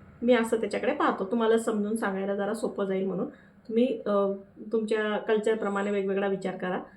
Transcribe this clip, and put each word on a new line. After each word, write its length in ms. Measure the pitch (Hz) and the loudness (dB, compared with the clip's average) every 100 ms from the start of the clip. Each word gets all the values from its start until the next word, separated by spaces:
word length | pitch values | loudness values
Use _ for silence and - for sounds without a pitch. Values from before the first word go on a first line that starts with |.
| - - | -18 -4
मी 120 | 240 | 4
असं 240 | 240 226 226 | 4 4 0
त्याच्याकडे 340 | 208 - 240 | 0 -2 -2
पाहतो, 340 | 294 302 226 190 | 2 0 0 -2
तुम्हाला 320 | 240 226 226 | 0 4 4
समजून 380 | 226 214 202 226 | 2 0 -2 -2
सांगायला 400 | 208 190 196 202 | -2 -2 -2 -2
जरा 180 | 202 | -2
सोपं 320 | 226 196 - 196 | -2 -4 -4 -2
जाईल 200 | 190 190 | -2 -2
म्हणून. 200 | 180 285 - - - - | -2 -6 -8 -20 -20 -2
तुम्ही, 200 | 226 262 - 208 | 2 2 0 0
अ, 60 | 202 196 196 - - 214 | 2 2 -2 -10 -18 -4
तुमच्या 460 | 226 214 220 214 202 | -2 0 0 0 -2
कल्चरप्रमाणे 760 | - 214 226 220 202 196 202 | 0 2 2 0 0 -2 0
वेगवेगळा 360 | 202 190 196 202 | 0 0 0 0
विचार 280 | 190 190 180 | -2 -4 -4
करा, 220 | 185 202 - | -4 -4 -8